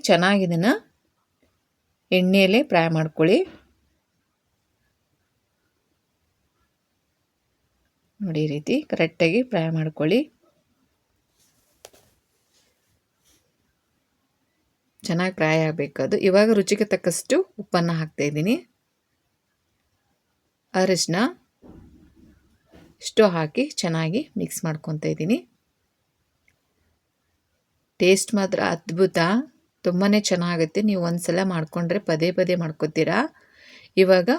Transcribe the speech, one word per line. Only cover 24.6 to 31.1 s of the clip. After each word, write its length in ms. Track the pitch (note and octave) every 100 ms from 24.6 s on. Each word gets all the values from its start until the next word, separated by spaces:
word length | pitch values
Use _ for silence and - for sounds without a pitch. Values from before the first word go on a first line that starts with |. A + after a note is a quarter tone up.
ಮಾಡ್ಕೊತಾ 460 | E3 D#3 - D3+ D#3+
ಇದ್ದೀನಿ. 300 | D#3 D#3+ D4 - _ _ _ _ _ _ _ _ _ _ _ _ _ _ _ _ _ _ _ _ _ _ _ _ -
ಟೇಸ್ಟ್ 320 | F3+ F#3+ -
ಮಾತ್ರ 240 | G3+ F#3+ - G3+
ಅದ್ಭುತ, 520 | E3 - E3 F#3+ E3+ E3+ A3 D4+ _ _ _
ತುಂಬಾನೇ 340 | - F3+ G3+ G#3
ಚೆನ್ನಾಗುತ್ತೆ. 600 | G3+ F3+ F3 E3+ D#3+ G3+
ನೀವು 200 | G#3+ F#3+
ಒಂದ್ಸಲ 380 | E3+